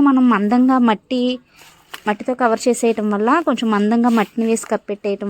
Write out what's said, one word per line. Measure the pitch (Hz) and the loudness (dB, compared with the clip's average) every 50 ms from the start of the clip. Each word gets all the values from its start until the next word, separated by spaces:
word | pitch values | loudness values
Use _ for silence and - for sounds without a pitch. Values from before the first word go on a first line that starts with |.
| 285 | 4
మనం | 269 262 262 254 247 226 | 4 4 4 4 4 2
మందంగా | 196 202 208 240 247 254 254 262 262 240 233 | 2 0 0 2 2 4 4 4 2 2 2
మట్టి, | 214 214 _ _ 262 247 247 254 254 247 _ _ _ - - - - _ _ _ - - _ | 0 -2 _ _ -6 -4 -4 -4 -4 -6 _ _ _ -20 -20 -20 -20 _ _ _ -20 -10 _
మట్టితో | 214 208 - - - 254 247 | -6 -6 -4 -4 -8 -4 -2
కవర్ | 254 226 226 220 - | 0 0 0 0 0
చేసేయటం | 254 240 - - 233 220 - 214 214 208 | -2 -2 0 0 -2 -2 -2 -2 -4 -2
వల్ల, | 202 214 233 277 339 330 | -2 0 0 0 0 0
కొంచెం | 311 262 - 240 220 214 | -2 -4 -2 -2 0 0
మందంగా | 202 208 214 233 233 233 247 233 | 0 0 2 0 2 2 2 2
మట్టిని | 226 202 - _ 233 226 226 | 2 0 -2 _ -4 -2 -2
వేసి | 226 220 - - | -2 -4 -2 -6
కప్పెట్టేయటం | 220 208 - - 208 202 - 208 202 196 202 | -6 -6 -4 -8 -12 -6 -4 -6 -6 -4 -6